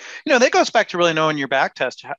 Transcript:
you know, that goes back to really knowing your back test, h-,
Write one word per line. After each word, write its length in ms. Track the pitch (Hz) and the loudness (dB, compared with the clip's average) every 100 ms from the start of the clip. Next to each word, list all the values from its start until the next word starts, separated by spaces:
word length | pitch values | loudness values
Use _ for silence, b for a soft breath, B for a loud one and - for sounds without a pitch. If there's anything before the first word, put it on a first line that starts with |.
| B B | B B
you 80 | - | 0
know, 60 | 254 | 2
that 120 | 269 | 4
goes 180 | 370 302 | 2 2
back 180 | 214 175 | 0 0
to 100 | 175 | 0
really 140 | 175 | 0
knowing 260 | 156 156 151 | 2 0 0
your 100 | 135 | -2
back 260 | 135 151 | 0 -2
test, 300 | - 131 - | -2 -6 -6
h-, 80 | 123 | -14